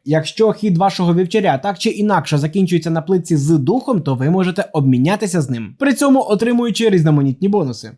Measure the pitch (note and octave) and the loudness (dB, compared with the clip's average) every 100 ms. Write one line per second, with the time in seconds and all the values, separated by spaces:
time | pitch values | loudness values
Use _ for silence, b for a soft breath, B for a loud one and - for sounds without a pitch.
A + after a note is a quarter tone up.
0 | C#3 D#3 D#3 - A3 G#3+ G#3+ E3+ G3 F#3+ | -4 -2 -2 0 0 0 0 0 0 0
1 | F3 E3+ F3+ A3 F#3 C3+ G3+ G3 A3+ G3 | 0 0 0 0 0 -2 -4 -4 -4 -2
2 | G#3 F3+ - D3 D3+ G3 F3+ F3 E3+ D#3+ | 0 0 0 -2 -2 0 0 0 -2 -4
3 | D#3 F#3 E3+ D#3 C#3 D#3+ C3 B3+ C#4 G#3 | 0 -2 0 0 2 2 2 -2 0 -2
4 | C3+ B2+ C3+ F#3 F#3 F#3 - D#3 C3+ B2 | -2 -2 0 0 0 -2 -4 0 2 2
5 | D3 G#3 G#3 F3 B2+ A#2 G#2+ - C4+ A#3 | 2 0 -2 -2 -2 -4 -8 -2 0 2
6 | C#4+ C4 G#3 G#3 A#3 A#3+ A#3+ G3+ A3+ F#3 | 2 2 2 0 0 0 0 0 2 4
7 | D#3 D3 C#3 C3+ G3 G#3 C#3 A2+ A2 | 4 2 2 0 0 0 -2 -6 -14